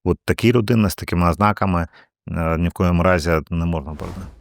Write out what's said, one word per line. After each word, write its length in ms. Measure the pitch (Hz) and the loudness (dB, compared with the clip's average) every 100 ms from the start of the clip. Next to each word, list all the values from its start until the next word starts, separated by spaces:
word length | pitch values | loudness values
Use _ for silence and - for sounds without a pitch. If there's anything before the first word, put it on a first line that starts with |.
от 160 | 90 85 - | -4 -2 -2
такі 260 | - 113 | 0 2
людини 380 | 123 101 117 101 | 2 2 2 2
з 60 | - | -2
такими 340 | - 87 87 | -4 0 2
ознаками, 580 | 82 104 104 98 87 82 - _ _ - | 2 2 2 0 -2 -4 -10 _ _ -10
е, 260 | 85 82 82 | -4 -2 0
ні 100 | 87 | -2
в 40 | |
коєму 320 | - 92 87 | 0 2 4
разі 280 | 90 90 82 80 71 | 4 2 2 0 0
не 160 | 85 85 | -4 -2
можна 260 | 82 71 | -4 -8
борди? 300 | 76 95 92 92 - | -12 -12 -12 -14 -18